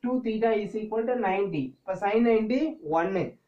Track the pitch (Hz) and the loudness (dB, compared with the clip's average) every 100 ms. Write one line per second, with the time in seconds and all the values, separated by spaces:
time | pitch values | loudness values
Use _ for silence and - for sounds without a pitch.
0 | 240 254 240 220 226 214 202 220 214 220 | 0 -2 -2 0 2 2 -2 -6 -4 -2
1 | 226 247 202 196 196 160 127 - - 180 | -2 0 0 0 0 -2 -6 -8 -8 -4
2 | 202 220 233 226 220 254 311 320 147 160 | 0 2 4 4 2 0 0 -4 -2 0
3 | 175 190 151 - | 0 0 -4 -8